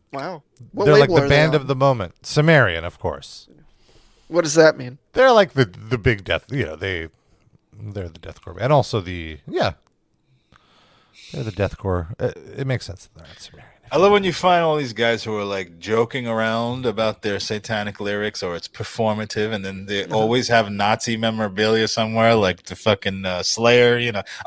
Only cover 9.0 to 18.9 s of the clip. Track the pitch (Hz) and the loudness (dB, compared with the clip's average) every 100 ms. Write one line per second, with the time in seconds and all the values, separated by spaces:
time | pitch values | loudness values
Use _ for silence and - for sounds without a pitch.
9 | 87 87 80 76 - 349 98 - _ _ | -4 -8 -10 -14 -8 -4 -4 -4 _ _
10 | _ _ _ _ _ _ _ _ _ _ | _ _ _ _ _ _ _ _ _ _
11 | _ _ - 160 113 98 95 - 98 90 | _ _ -14 -10 -8 -4 -4 -4 -4 -4
12 | 85 107 120 - - 101 135 127 - 92 | -4 -6 -8 -8 -16 -10 -6 -6 -6 -16
13 | - - - - - - - _ - 151 | -18 -20 -20 -20 -20 -20 -20 _ -4 4
14 | 196 208 190 151 185 175 165 151 135 107 | 6 4 2 0 2 4 4 0 -2 0
15 | 117 113 113 107 101 98 90 85 87 110 | 0 0 -2 -4 -4 -4 -6 -12 -2 0
16 | 117 135 120 113 110 113 117 127 127 104 | 0 -2 -4 -2 0 0 -2 -4 -4 -2
17 | 110 104 107 98 - 107 - 110 104 101 | -2 -2 -4 -4 -4 -8 -6 -6 -6 -6
18 | 101 104 104 - 92 85 - - 110 | -6 -4 -4 -6 -8 -8 -12 -12 -10